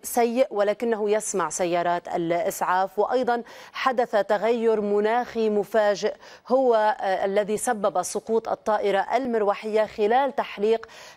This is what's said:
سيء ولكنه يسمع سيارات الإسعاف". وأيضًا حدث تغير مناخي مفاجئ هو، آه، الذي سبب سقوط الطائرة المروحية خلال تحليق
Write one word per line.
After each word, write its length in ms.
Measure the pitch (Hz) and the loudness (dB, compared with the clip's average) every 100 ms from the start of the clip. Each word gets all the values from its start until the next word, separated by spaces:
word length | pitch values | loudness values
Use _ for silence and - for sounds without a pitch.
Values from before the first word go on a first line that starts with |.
سيء 440 | - - 240 233 262 | -6 0 2 2 0
ولكنه 600 | 202 202 208 240 220 208 | 2 0 0 0 0 0
يسمع 380 | 214 214 196 160 | 0 0 -4 -2
سيارات 540 | - 180 175 175 175 - | -2 0 0 0 -2 -2
الإسعاف". 840 | 175 170 170 185 - 170 180 190 - | -4 0 0 0 -2 0 0 0 0
وأيضًا 440 | 208 254 247 240 220 - - | 0 2 0 -2 -4 -16 -16
حدث 380 | - 262 240 247 | -4 -2 0 0
تغير 720 | 214 196 208 214 233 226 220 | 0 2 0 2 2 2 2
مناخي 680 | 202 208 208 233 240 226 220 | 2 0 2 0 -2 -2 0
مفاجئ 640 | 208 196 226 208 190 202 - - - - | 0 0 2 2 2 -2 -6 -16 -16 -2
هو، 260 | 254 262 | 2 4
آه، 500 | 226 214 208 202 185 | 4 2 0 -2 -2
الذي 320 | 196 196 202 208 | 0 0 -2 -2
سبب 460 | - 226 202 185 | -2 -2 0 -2
سقوط 460 | 175 208 - 226 - | -4 -6 -2 -2 -2
الطائرة 500 | - - 214 202 196 185 240 | -6 -2 0 2 0 0 -2
المروحية 720 | 262 226 202 196 220 214 214 | 0 0 0 -2 0 0 0
خلال 500 | - 208 240 277 - | 0 2 2 2 -2
تحليق 500 | 208 - 208 226 226 - - | -6 -2 0 0 -2 -20 -20